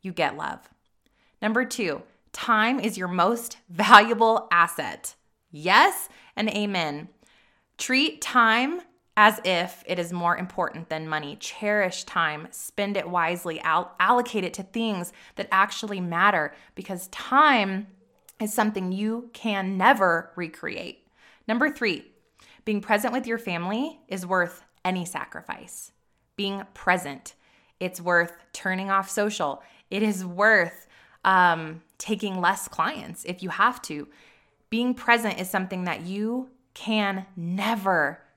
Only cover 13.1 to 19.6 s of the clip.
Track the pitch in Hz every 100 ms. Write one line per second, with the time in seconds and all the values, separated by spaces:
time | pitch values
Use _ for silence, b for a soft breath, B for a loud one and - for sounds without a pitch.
13.1 | 175 165 175 175 160 165 160 180 - 185
14.1 | 247 247 214 185 - 185 233 226 196 -
15.1 | B B - 202 190 196 - 214 196 180
16.1 | 170 196 185 147 B B - 202 185 -
17.1 | - - 269 302 254 196 190 202 _ _
18.1 | _ _ _ 214 226 214 214 185 190 214
19.1 | 226 240 - 233 202